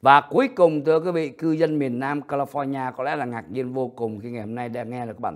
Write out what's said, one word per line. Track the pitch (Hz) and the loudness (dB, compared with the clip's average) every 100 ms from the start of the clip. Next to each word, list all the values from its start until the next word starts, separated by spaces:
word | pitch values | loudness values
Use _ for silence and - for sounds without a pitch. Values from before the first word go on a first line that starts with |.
Và | 127 143 | 10 8
cuối | 143 165 269 | 6 2 2
cùng, | 262 175 151 143 | 6 4 6 2
thưa | 160 | 2
quý | 170 | 2
vị, | 170 151 | -2 -4
cư | 123 160 | -4 -2
dân | 160 165 151 | 2 2 2
miền | 135 120 | -2 -2
Nam | 135 147 139 | -4 -4 -4
California | 143 139 147 139 139 127 | -4 -4 -4 -6 -4 -6
có | - | -4
lẽ | 139 156 | -4 -4
là | 127 | -4
ngạc | 117 78 | -8 -8
nhiên | 113 127 | -6 -4
vô | 131 123 123 | -4 -6 -4
cùng | 117 107 | -6 -6
khi | 117 | -10
ngày | 120 | -10
hôm | 107 120 | -8 -8
nay | 123 | -8
đang | 120 113 | -8 -8
nghe | 123 120 | -8 -10
được | 98 | -6
bản | 110 | -8